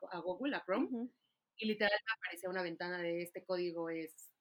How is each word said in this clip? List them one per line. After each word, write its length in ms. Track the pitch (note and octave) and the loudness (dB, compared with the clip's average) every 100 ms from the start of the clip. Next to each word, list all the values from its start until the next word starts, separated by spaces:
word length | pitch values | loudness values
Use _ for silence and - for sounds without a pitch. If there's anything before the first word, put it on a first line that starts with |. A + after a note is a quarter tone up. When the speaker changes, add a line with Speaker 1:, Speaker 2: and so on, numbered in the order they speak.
| - | -8
Speaker 1:
a 80 | F3+ | -4
Google, 360 | E3+ F3 C4+ F#3+ | -2 0 0 0
a 60 | - | 2
Chrome, 240 | G3+ - | 2 2
Speaker 2:
Ujú. 220 | A#3+ B3 - _ _ _ - | 0 -2 -8 _ _ _ -2
Speaker 1:
y 100 | A3 | 0
literal 240 | G#3+ G#3 G#3+ A3+ | 4 4 4 0
me 60 | - | -4
aparecía 320 | F#3 E3+ F#3 | -4 -6 -2
una 140 | F#3 | 0
ventana 380 | F3 E3+ F3 F3+ | 0 -2 -4 0
de: 200 | E3+ E3+ | 0 0
"Este 200 | F3 F#3+ - | -2 -8 -2
código 440 | F3+ F3 E3+ E3 | 0 0 0 -2
es, 420 | E3 D#3+ - - _ | -2 -6 -10 -20 _